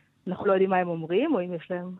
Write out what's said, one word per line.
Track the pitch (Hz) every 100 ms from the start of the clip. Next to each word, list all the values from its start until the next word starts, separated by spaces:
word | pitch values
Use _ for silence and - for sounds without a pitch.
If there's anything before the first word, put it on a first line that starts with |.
| _ _ -
אנחנו | 185 196
לא |
יודעים | 190 190
מה | 185
הם | 175
אומרים, | 165 160 185 320
או | 233
אם | 180
יש | 170 -
להם | 180 180 185